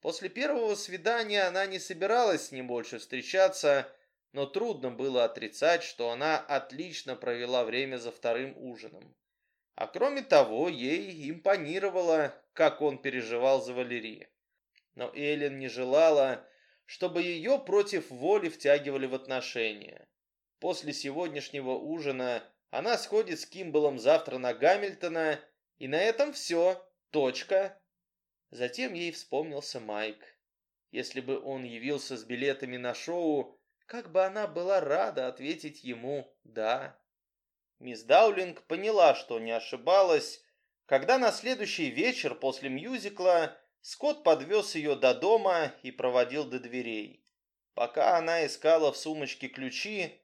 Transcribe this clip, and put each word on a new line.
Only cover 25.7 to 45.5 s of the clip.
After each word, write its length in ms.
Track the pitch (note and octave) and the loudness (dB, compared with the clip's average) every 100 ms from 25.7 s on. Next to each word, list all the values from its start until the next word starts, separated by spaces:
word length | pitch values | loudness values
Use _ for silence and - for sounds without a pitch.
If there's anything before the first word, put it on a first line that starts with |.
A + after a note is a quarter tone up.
| _ | _
и 80 | C3 | -4
на 120 | D3 | 0
этом 320 | G#3 A3+ D4 | 2 2 0
всё, 520 | C#4+ - E3+ F3+ F3+ - _ _ | -2 -2 2 4 2 -8 _ _
точка. 680 | D3+ C3+ B2 - C#4+ D4 - _ _ _ _ _ _ _ | 0 2 0 0 2 2 -4 _ _ _ _ _ _ _
Затем 440 | A#2+ B2 B2 A#3 | -6 -6 -2 -6
ей 180 | F3 E3+ | -4 -6
вспомнился 680 | D#3+ - C#3 D#3+ C#3+ - B2+ | -8 -6 -4 -4 -6 -8 -10
Майк. 460 | A2 G#2 G#2+ G#2+ - _ _ _ _ _ _ | -6 -4 -4 -6 -18 _ _ _ _ _ _
Если 300 | - B2 C3 | -8 -8 -8
бы 200 | B2 C3+ | -6 -6
он 240 | - C3+ | -4 -8
явился 520 | B2 A#2 B2 C#3+ - B2+ | -8 -8 -4 -4 -6 -10
с 80 | |
билетами 520 | A2+ A#2+ C#3 C3+ C3 B2+ | -8 -4 -2 -2 -6 -6
на 180 | B2 | -6
шоу, 640 | A#2+ - F3 E3+ D3 B2+ _ _ _ _ | -6 -6 -4 0 0 -2 _ _ _ _
как 260 | A#3+ F#3+ | -14 -2
бы 120 | E3 | 2
она 220 | F#3+ G3 G#3 | 2 0 -4
была 340 | D#3+ F3+ G3 | -4 0 2
рада 460 | D3 D#3 G#3 D#3+ B2+ | 2 2 0 -2 -6
ответить 580 | B2+ C3+ E3 D3+ C#3+ | -6 -6 -6 -8 -14
ему 480 | B2+ A#2+ A#2+ C#3+ B2+ _ | -10 -8 -6 -6 -8 _
"да". 540 | _ A2+ G#2+ B2+ C3+ - _ _ _ _ _ _ _ _ | _ -4 0 0 -2 -14 _ _ _ _ _ _ _ _
Мисс 220 | B2 A2+ | -14 -14
Даулинг 600 | A2+ D#3+ A3 G3 F#3 E3 | 4 6 8 4 -4 -8
поняла, 520 | _ E3 G3+ G#3+ E3 | _ -6 0 6 6
что 240 | C3+ - A#2 | 6 -2 -6
не 120 | A2+ | -4
ошибалась, 920 | A2+ - - A#2+ F#3+ F#3+ D#3 - - _ _ _ _ _ | -4 -4 -6 4 6 6 4 2 -14 _ _ _ _ _
когда 320 | C3+ F3 C4 | 0 4 4
на 140 | A#3+ | 4
следующий 580 | - A3+ B3 G#3 - D3+ | 0 -4 -4 -4 -4 -4
вечер 440 | A#2+ A3+ B3+ D3 | 0 -2 0 -4
после 360 | A#2 C3+ B2+ C3+ | -2 -4 -4 -6
мюзикла 880 | C3 F#3+ B3+ G3 G3+ F#3 F3 D#3+ - _ _ | -8 -6 -8 -8 0 4 4 2 -6 _ _
Скотт 400 | - - C#4+ D4 | -18 -4 -2 2
подвёз 500 | D4 D#3 C#3 G#3 G3+ | 4 4 4 0 0
её 220 | E3 D3 C#3 | -4 -2 4
до 160 | C3 | 4
дома 600 | B2 F3+ A3+ G3+ | 4 4 4 6